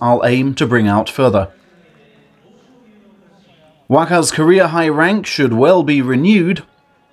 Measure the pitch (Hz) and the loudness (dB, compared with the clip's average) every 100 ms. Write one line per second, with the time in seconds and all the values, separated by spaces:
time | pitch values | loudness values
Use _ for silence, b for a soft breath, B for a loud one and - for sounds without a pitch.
0 | 120 123 120 127 135 131 147 120 104 104 | -2 0 0 0 -2 -2 -2 0 0 0
1 | 110 - 131 104 95 - _ _ _ _ | -2 -2 0 0 -4 -10 _ _ _ _
2 | _ _ _ _ _ _ _ 254 214 208 | _ _ _ _ _ _ _ _ _ _
3 | _ _ _ _ _ _ _ _ - 139 | _ _ _ _ _ _ _ _ -2 0
4 | 165 175 156 - 156 190 170 165 160 147 | 2 0 0 0 2 2 2 0 -2 0
5 | 170 208 - - 135 113 131 185 147 147 | 0 -2 -4 -2 -2 2 2 2 0 -2
6 | 127 131 175 208 170 185 - _ _ _ | -2 0 2 2 0 -4 -10 _ _ _
7 | _ | _